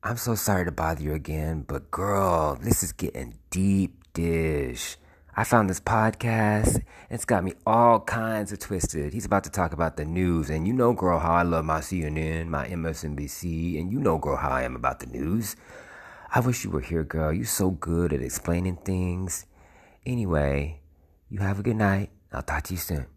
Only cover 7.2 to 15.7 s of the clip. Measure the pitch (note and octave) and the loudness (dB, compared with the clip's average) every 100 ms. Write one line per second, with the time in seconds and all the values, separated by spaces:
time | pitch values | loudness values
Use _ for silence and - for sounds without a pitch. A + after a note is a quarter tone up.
7.2 | - A2 F#2 - - A2+ A#2+ A2+ - A#2 | 2 2 2 -2 2 6 8 6 4 -4
8.2 | A2+ A2 G2+ G#2 - F#2+ D#2+ D#2 D2 G2 | -2 -2 -4 -8 -6 -4 -2 -2 -4 -4
9.2 | - G2 - - F2 D2+ D#2+ - D2+ E2+ | 0 0 2 -2 -2 0 -2 -2 -4 0
10.2 | F#2 E2 D2 D#2 F2 B2+ A#2+ A#2+ F#2 E2+ | 2 2 0 0 0 4 4 4 2 2
11.2 | E2 E2+ F2 E2 D#2+ D#2+ D2+ F#2 D#2 D#2 | 4 4 4 2 0 -2 -2 -4 -2 -2
12.2 | D#2 E2 E2 D2 C2+ F2 E2 D2+ D2+ C#2+ | -2 -2 -2 -4 -4 -4 -4 -4 -6 -6
13.2 | C#2+ - F2 D#2+ E2+ D#2 F2 A#2+ B2+ D#2+ | -8 -8 -6 -4 -2 -2 -4 0 2 2
14.2 | D2+ C2+ D2+ C2 - B1+ B1 C2 B1 B2 | 0 -2 0 -2 -2 -2 -4 -4 -10 -6
15.2 | D2 G#2 G#2+ - - | -2 -2 -2 -10 -16